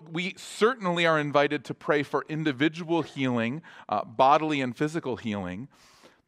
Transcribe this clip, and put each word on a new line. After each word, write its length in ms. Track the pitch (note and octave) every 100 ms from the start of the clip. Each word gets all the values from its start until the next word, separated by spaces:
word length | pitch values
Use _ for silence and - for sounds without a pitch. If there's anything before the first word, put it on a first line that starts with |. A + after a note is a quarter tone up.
| E3
we 220 | E3 F3+ -
certainly 680 | - - G#3+ C4 F#3+ E3+
are 140 | E3+ D#3
invited 460 | D3 C#3+ D3 D3
to 100 | -
pray 300 | C#3+ - D3
for 200 | C#3 C#3+ -
individual 760 | D#3 D#3 B2+ D#3 D#3+ D#3+ E3+
healing, 600 | C#3+ C#3 C3 B2 A2+ D3+ - - -
uh, 160 | G#2
bodily 560 | - A2+ C3+ D#3 D#3 D3
and 160 | B2+ A#2
physical 400 | D3+ D#3+ C3+ G#2+
healing, 500 | A#2 G2+ F2+ F#2 C3+ _ _ _ - _